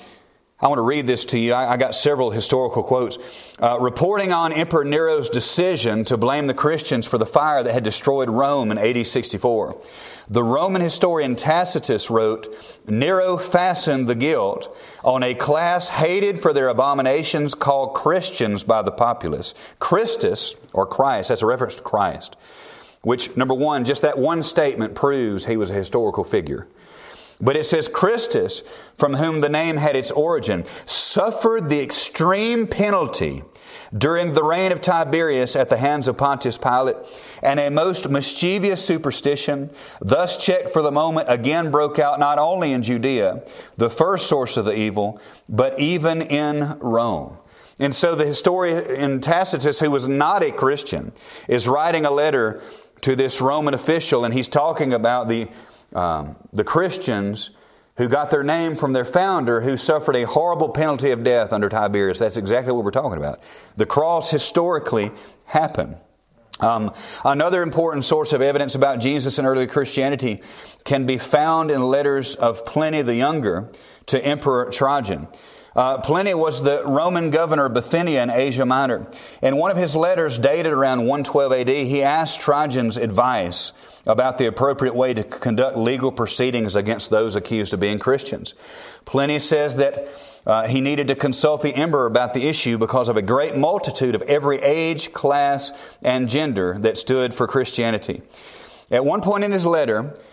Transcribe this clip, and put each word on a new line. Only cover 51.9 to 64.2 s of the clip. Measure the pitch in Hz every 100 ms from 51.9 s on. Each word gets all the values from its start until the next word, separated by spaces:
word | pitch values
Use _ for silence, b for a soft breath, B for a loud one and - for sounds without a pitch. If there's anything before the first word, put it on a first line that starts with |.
| 165 147
a |
letter | 143 156 139 110 107 B B B _
to | 135
this | 131 131 -
Roman | 127 151 147
official, | 131 - 165 - 127
and | 117
he's | 123 120
talking | 147 151 165 139
about | 123 117 123 117
the | 113 110 B B B B -
um, | 87 78 73 73 -
the | 104
Christians | 104 160 180 - - 107 98 107 - b b b b -
who | 123
got | 139 147
their | 156
name | 143 165 165 151
from | 143
their | 131 123
founder, | 180 190 180 120 117
who | 123 135
suffered | - 151 - 131
a | 113
horrible | 151 170 165 160
penalty | 147 156 139 139
of | 120
death | 120 120 107
under | 107 101
Tiberius. | 107 104 101 98 90
That's | 110 113
exactly | 98 120 127
what | 120
we're | 101
talking | 127 139 82
about. | 71 - B B B -
The | 107
cross | - 160 165